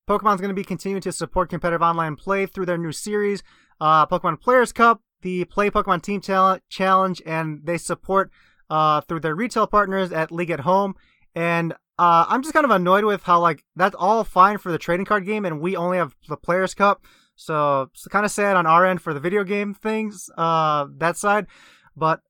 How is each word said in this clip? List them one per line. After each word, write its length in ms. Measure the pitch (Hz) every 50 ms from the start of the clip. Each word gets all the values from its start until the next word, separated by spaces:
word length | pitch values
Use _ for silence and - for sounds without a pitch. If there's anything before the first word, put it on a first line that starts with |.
| _ -
Pokemon's 320 | 202 202 196 214 202 180
gonna 140 | 190 202 190
be 80 | 202
continuing 400 | 185 - 185 - - 190 196 190
to 80 | - 185
support 400 | - - 165 - - 185 175 -
competitive 320 | 180 160 - 175 170 156
online 320 | 170 170 170 165 165 156 147
play 320 | - - 190 196 196 196
through 200 | 185 - 190 185
their 120 | 180 175 170
new 140 | 170 160
series, 500 | 147 - - 214 208 208 208 202 202 185 - _ _ _ _ _ _ _
uh, 260 | 156 156 160 156 151
Pokemon 340 | - 180 170 - 170 160 -
Players 300 | _ 247 254 254 233 -
Cup, 300 | - - 233 233 226 - _ _ _ _
the 220 | - 185 180 180 175
Play 220 | - - 202 202 202
Pokemon 340 | 202 208 202 196 185 165
Team 180 | - 202 202 190
Tal-, 400 | - 202 190 190 190 190 190 - - _
Challenge, 520 | - - 190 190 190 190 190 185 175 - -
and 360 | 160 160 160 160 156 151 151 147
they 120 | 170 170
support, 540 | 160 - - 170 - - - 190 196 185 190 _ _ _ _ _ _ _ -
uh, 300 | 156 156 156 156 151 151
through 180 | - - 170 160
their 160 | 147 160 151
retail 320 | 180 247 226 - 226 208
partners 460 | - - 208 202 190 190 190 185 175
at 180 | 170 160 160 -
League 200 | 165 170 180 160
at 100 | 165 143
Home. 340 | 123 180 185 196 202 190 185 - _ _ _ _ _ _ _
And, 380 | 170 170 170 170 170 170 165 - - _ _ _ -
uh, 280 | 175 175 170 165 170 -
I'm 140 | 214 262
just 120 | 269 320 302
kind 100 | 311 294
of 60 | 247
annoyed 340 | 208 180 175 180 190 208 214
with 200 | 214 202 - -
how, 160 | 180 175 170
like, 240 | 170 170 151 - _ _ _
that's 220 | 156 185 202 -
all 260 | - 175 196 220 226
fine 360 | 208 - - 180 185 202 214 190
for 120 | - 180
the 80 | 160 -
trading 280 | - - 170 180 196
card 200 | - 208 202 180
game, 180 | 202 214 214 196
and 160 | 175 156 143
we 140 | 160 185 190
only 240 | 170 175 180 185 180
have 160 | 165 131 - _ _ 151
the 80 | 147
Players 360 | - - - 170 185 190 175
Cup. 300 | - - 196 202 190 - _ _ _ _ _ _ _
So 540 | _ - - 156 151 147 143 139 135 131 -
it's 140 | _ - -
kinda 220 | - - 196 208 202
sad 280 | - 208 202 202 196
on 100 | 180 165
our 200 | 160 165 175 185
end 160 | 185 185 170
for 100 | - 170
the 60 | 147 139
video 240 | 139 180 202 208
game 320 | 196 180 202 202 208 208 196
things, 560 | - - 220 220 220 220 208 208 180 - - - -
uh, 480 | 165 165 165 160 156 156 151 147 143 143 143 135
that 180 | 165 170 170
side. 320 | - - 202 202 214 185 - - _ _ - _ _ _ _ _
But, 260 | 139 160 160 160 - _